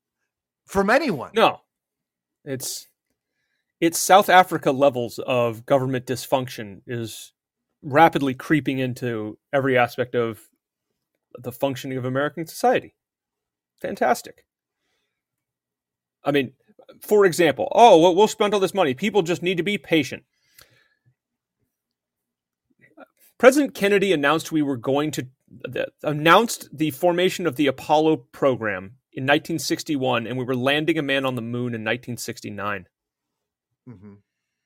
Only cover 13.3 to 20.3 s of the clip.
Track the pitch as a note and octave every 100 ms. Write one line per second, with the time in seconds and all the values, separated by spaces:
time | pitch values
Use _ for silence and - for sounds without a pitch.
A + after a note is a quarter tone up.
13.3 | _ _ _ _ _ - G3+ - A#3+ -
14.3 | - _ _ _ _ _ _ _ _ _
15.3 | _ _ _ _ _ _ _ _ _ C#3+
16.3 | C#3+ B2+ - _ _ - - - G#3 G3
17.3 | D#3+ E3 B2 - G3 A#3 E3+ F3 F3 G#3+
18.3 | - G#3 G#3 F#3 G3 D#3+ B2+ G#3 G3+ E3
19.3 | E3 E3+ F3+ F3 G3+ - E3 C#3+ - _